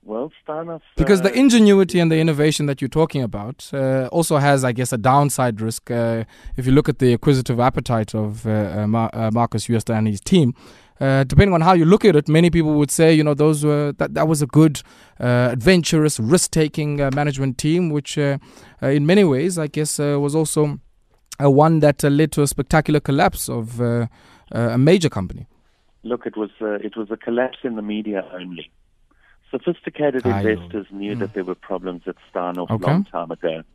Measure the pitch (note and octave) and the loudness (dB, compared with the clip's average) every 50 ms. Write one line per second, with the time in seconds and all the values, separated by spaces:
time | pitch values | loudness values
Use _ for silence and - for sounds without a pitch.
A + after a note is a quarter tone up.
0 | _ G#2 G#2+ A2+ C3 D#3 _ _ _ - D3+ D#3 E3 E3+ E3 D#3 _ _ _ - | _ -10 -10 -8 -8 -10 _ _ _ -12 -10 -10 -10 -10 -12 -14 _ _ _ -2
1 | D#3+ E3 G3+ F#3 E3+ G3 - B3+ C4+ C#4 A3+ A#3+ A3 G3+ G3+ G3 F#3+ E3+ - F3 | 2 2 2 2 2 0 0 2 4 4 6 6 6 6 6 4 2 2 0 0
2 | E3+ E3 D#3+ D#3 D#3+ E3 D3+ C#3 D3+ D#3 D3+ - D3 C#3+ C#3 C3 C#3 B2+ - D#3 | 2 2 2 0 0 0 0 0 0 0 0 -2 -4 -4 -4 -4 -6 -4 -2 -2
3 | E3 D#3+ - C#3+ B2+ A2 - G#2 G2+ A2+ C3+ _ - - - C#3 C3+ C3 C3 C3 | -2 -2 -2 -6 -6 -6 -8 -10 -12 -12 -14 _ -16 -10 -6 -4 -2 -2 -2 -2
4 | C3 B2 - E3+ E3 - D#3+ C#3+ C3+ C#3+ C#3+ C3+ B2+ B2+ A#2+ A#2+ B2+ - - A#2 | -4 -2 -2 -2 0 0 0 2 2 2 2 2 2 -2 -2 -2 -4 -4 -4 0
5 | G2+ B2+ C3 C#3+ C#3+ C#3+ - - C3 B2 A2 G2+ A2 A2+ A2+ - _ - B2 A#2+ | 2 4 4 4 4 2 0 -2 -2 -2 -2 -4 -6 -6 -6 -8 _ -6 -4 -2
6 | A#2 A#2 A2+ A2+ A2 _ _ - - - - - B2 B2+ C3 C#3+ D3 - C3+ - | -2 -2 -2 -4 -6 _ _ -20 -16 -12 -10 -4 0 4 4 4 4 2 -2 0
7 | C3 B2 A#2 A2 - D3+ C#3+ C3 B2 - B2+ A#2 A#2+ C3 - - A#2+ - B2 A2+ | 2 2 2 2 2 0 0 0 0 -2 -2 0 0 0 0 -2 -4 -2 -2 -2
8 | G#2+ - - A2 G#2+ G#2 G#2 A2 - A2 G#2+ G#2+ G#2+ F#2+ - G#2+ G#2 G#2+ A2 A#2 | -2 -4 -4 -6 -6 -6 -8 -8 -4 -4 -2 -2 -2 -4 -4 -4 -2 -2 0 0
9 | A2+ A2 - A#2 A2+ A2 G#2+ A#2+ A#2 - - A2 - - A#2 A2 - - A#2 A2 | -2 -4 -4 -4 -4 -2 0 0 -2 0 -2 -6 -4 -2 -2 -2 -2 -2 -2 0
10 | A2 G#2+ G#2 G2 _ - F#3+ F3+ D3+ A#2+ A#2+ _ - - - - _ _ _ _ | 0 -2 -2 -4 _ 2 4 4 4 2 0 _ -16 -20 -20 -20 _ _ _ _
11 | C#3 C3+ C3+ C3+ C3+ C3 C#3 C#3 G3+ G3+ F#3 E3 D#3+ F3 F#3+ E3+ D#3 D#3+ F#3+ - | -2 0 2 0 0 4 6 6 6 6 4 2 4 4 4 6 6 6 4 6
12 | - G#3+ D#3+ D3 D3 - D3+ D#3+ E3+ F3 D#3 E3+ D#3+ D3+ D3+ D3 D3 C3 - - | 6 4 4 4 2 4 4 4 4 4 4 2 2 2 2 2 0 0 2 2
13 | E3 D#3+ E3 D#3 D3+ D3+ D3 C#3 D3 D#3 D#3 D3 D3 D3+ D3 D3 D3 D3 C#3 - | 4 6 6 4 4 2 2 2 2 2 2 2 0 0 0 0 -2 -4 -4 -4
14 | - C#3+ - - D3+ D#3 D#3+ C#3+ D3 B2+ - D3 D#3+ D#3+ C#3+ - - _ - - | -6 -4 -2 -2 0 0 0 0 -2 2 4 6 6 6 4 -2 -14 _ -20 -20
15 | - _ _ _ - B2 B2 B2 B2 B2+ A#2+ A#2 G#2+ F3 F#3+ F3+ D3+ - - D#3+ | -20 _ _ _ -2 0 2 2 2 0 -2 0 2 4 4 4 2 2 0 2
16 | D3+ D3+ - - A2 A2 D#3+ F3+ - - - E3 D#3 D3+ - - D3+ D3 D3 C#3+ | 2 0 0 -2 -2 -2 -2 -2 -2 -2 -2 -2 -2 -2 -2 -6 -6 -4 -2 -2
17 | C#3+ C#3 C3 D3 D3 D3 C#3 C3+ C#3 C3+ B2 - - D3+ D#3+ F3 F#3 E3 D3+ D3 | -2 -2 -2 -2 -2 -2 -2 -2 -4 -4 -4 -4 -2 -2 0 0 0 -2 -2 -4
18 | C#3 - - D#3 D3 C#3+ C#3 C3 _ - - - - - _ _ - C3+ C#3 D3 | -6 -6 -4 -2 -2 -2 -2 -4 _ -16 -20 -20 -20 -20 _ _ -2 0 0 2
19 | C#3+ D3+ F3+ G#3 G3+ E3+ C3+ B2+ D3+ F#3+ F3+ E3+ D#3 D3 - D3+ D3+ D3+ - - | 2 4 4 4 4 4 2 0 -2 -2 -2 -4 -6 -6 -4 -6 -4 -4 -4 -4
20 | D3 D3 C#3+ C#3+ C#3+ C#3+ C#3+ D#3+ D#3+ D3+ - D#3 D3+ D3 C#3+ - _ _ _ _ | -2 -2 0 -2 -2 -2 -2 -2 -2 -2 0 0 0 -2 -2 -8 _ _ _ _
21 | _ _ _ _ _ _ - _ C#3+ C#3+ C3+ C#3 D3+ D#3+ E3 D#3 D3 D3 C#3 - | _ _ _ _ _ _ -8 _ 2 4 6 6 6 6 4 4 4 4 2 2
22 | - D3 C#3+ C#3+ D#3+ D3+ - - C#3+ C#3 - - C3+ _ - D#3 D3 - D3+ D3 | 0 0 2 2 0 0 0 -2 -2 -2 -2 -6 -4 _ 0 0 2 2 0 0
23 | - - C3+ C#3 F#3+ F#3+ - - - - B2 A#2+ A2+ A2+ A#2+ A#2 A#2+ A#2 A#2 A#2+ | 0 0 0 2 0 0 0 -4 -10 -8 -6 -8 -8 -8 -6 -4 -2 -2 0 -2
24 | A#2 A#2 _ _ _ _ - _ _ _ - A2+ A#2 A#2 A#2 B2 C3+ D3 F3+ G3+ | -4 -4 _ _ _ _ -20 _ _ _ -6 -4 -2 0 2 2 6 6 6 4
25 | E3 D3 - G#2+ F#2 F2 - - - _ _ _ _ _ _ _ _ _ _ _ | 4 -2 -4 -4 -8 -8 -10 -14 -16 _ _ _ _ _ _ _ _ _ _ _
26 | _ A2+ B2 A#2+ - A#2 G#2+ G#2+ G#2+ G2+ _ _ A2 G#2+ G#2 G2+ G2+ G#2+ G#2 A2+ | _ -8 -8 -6 -6 -10 -6 -6 -8 -8 _ _ -8 -6 -6 -6 -8 -10 -10 -10
27 | A2 G2 A2+ A2 - A#2+ A#2 A#2+ B2+ B2+ - - - C3 A2+ G#2+ G#2 G#2 G#2 G#2+ | -10 -10 -10 -10 -6 -6 -4 -2 -4 -4 -6 -8 -10 -8 -8 -8 -8 -8 -8 -8
28 | G#2+ G#2+ G#2 F#2+ - - - F2+ F2+ F#2 F2+ E2 D2+ _ _ _ _ _ _ _ | -6 -6 -6 -8 -8 -10 -14 -16 -14 -14 -16 -16 -18 _ _ _ _ _ _ _
29 | _ _ _ _ _ _ _ _ _ _ - B2+ - - E3+ - _ - - - | _ _ _ _ _ _ _ _ _ _ -12 -8 -6 -6 -6 -6 _ -16 -8 -2
30 | D3+ D3 B2+ C3 A#2 B2+ A2 G2+ G2+ A2 G#2+ F#2+ E2+ E2+ F#2 G#2+ F#2+ _ G2 G2+ | -2 -2 -2 -2 -2 -2 -2 0 0 -2 -2 -4 -6 -10 -12 -12 -12 _ -12 -10
31 | G2+ G#2 G#2 A#2+ A2+ - A2 G2+ F#2 F#2 F2+ _ - - G2 F#2 F2 F#2 F2+ E2+ | -8 -8 -6 -6 -8 -8 -6 -8 -8 -8 -10 _ -8 -10 -10 -8 -8 -10 -12 -10
32 | _ F#2 F2 _ _ _ _ F#2+ F2+ F2+ F2 F2 F2 E2+ A2+ A2 F#2 E2+ D#3 F3+ | _ -14 -14 _ _ _ _ -6 -6 -6 -6 -8 -6 -6 -6 -4 -2 -2 -2 -2
33 | G3+ - - E2+ E2+ D#2+ E2 - - E2+ D#2+ E2 E2 _ _ | -2 -4 -8 -10 -8 -8 -10 -8 -6 -6 -6 -8 -12 _ _